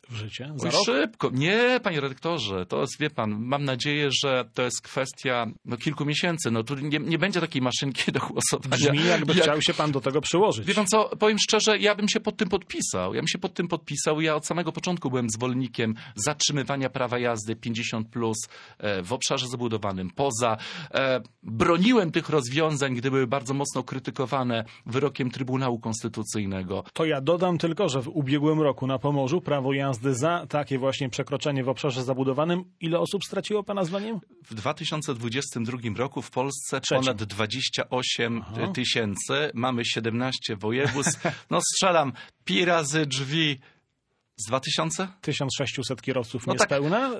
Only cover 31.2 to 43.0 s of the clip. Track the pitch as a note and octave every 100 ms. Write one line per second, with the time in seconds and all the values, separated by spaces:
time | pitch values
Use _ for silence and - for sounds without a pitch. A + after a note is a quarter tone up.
31.2 | C3+ C#3 D3+ C#3 B2+ B2+ D3+ B2+ B2 C3
32.2 | C3+ C3 D#3+ F3 F3+ _ E3 E3+ E3+ G3+
33.2 | - F#3+ - G#3 G3+ G3+ E3+ G3 G#3+ A3
34.2 | - - - A2 A#2+ D3+ D3+ D#3 D3 A#2+
35.2 | A#2 B2+ C#3 B2+ A2+ B2 A#2 G#2 C3+ C#3+
36.2 | - - C3+ C3+ - C3+ - C#3 C3 G#2+
37.2 | G#2+ G2 G#2+ C3 - - - B2+ B2+ -
38.2 | A#2 A#2 G2+ A2 A2+ F3 A#2+ B2 A2 F#2+
39.2 | - C3+ D3+ A2+ B2 A#2+ A#2 C3 A#2 A2+
40.2 | C3 B2+ - G#2 G#2+ B2 C#3+ C3+ C#3 D3
41.2 | E3+ - - F3 - - F#3+ E3+ C#3 B2+
42.2 | - _ - F#3+ F3 E3+ C#3+ D#3